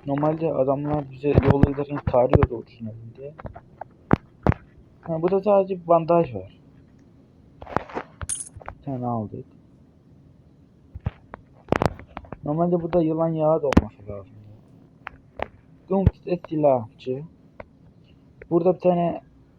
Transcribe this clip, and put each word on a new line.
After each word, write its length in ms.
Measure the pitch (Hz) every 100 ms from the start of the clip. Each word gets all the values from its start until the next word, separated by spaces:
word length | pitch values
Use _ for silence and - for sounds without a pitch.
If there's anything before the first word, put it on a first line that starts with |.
| 139
Normalde 480 | 139 151 160 165
adamlar 580 | - 131 139 147 151 139
bize 160 | 131 143
yol 340 | 139 131 143
giderken 380 | 143 139 143 143 -
tarıyordu 500 | 127 127 - 127 120
o 80 |
tünelinde. 720 | - - 113 110 117 127 139 156 - - - - - - - - _ _ - - - - - _
Ha, 200 | - 160
burada 180 | 175 196
sadece 420 | 202 202 190 185
bir 60 | 170
bandaj 480 | 170 165 170 151 107
var. 240 | 92 - - - - - - - _ _ - - - - - - - - - - - - - -
Bir 40 | -
tane 200 | 127 123
aldık. 400 | 117 104 123 - - - - _ _ _ - - - - _ _ _ _ - - - - - - - - - - - - - - -
Normalde 380 | 143 156 175 175
burada 200 | 165 175
yılan 260 | 160 160 165
yağı 340 | 160 151 160
da 60 | 147
olması 420 | - 107 - 104
lazım. 260 | 101 92 - 104 104 - - - _ - - _ - - - _ - -
Gums'te 500 | 190 185 - - 175 -
silahçı. 720 | 156 147 127 113 - 127 131 160 - _ - - _ - - _ - _ - -
Burada 260 | 170 175 185
bir 40 |
tane 420 | 180 175 170 - - - _